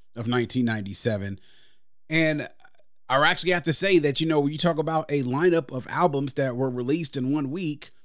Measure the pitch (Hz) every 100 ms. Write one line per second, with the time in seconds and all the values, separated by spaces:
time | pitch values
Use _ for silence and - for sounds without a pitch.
0 | - - 113 123 117 127 117 110 98 101
1 | 120 104 98 98 - - - - - -
2 | - 156 160 151 - - - - - -
3 | - 131 156 180 170 175 160 147 190 185
4 | 147 143 160 156 143 151 165 165 156 160
5 | 156 147 123 131 180 165 - 131 - 147
6 | 175 139 143 139 135 123 131 123 123 160
7 | 160 139 127 147 135 160 170 147 - -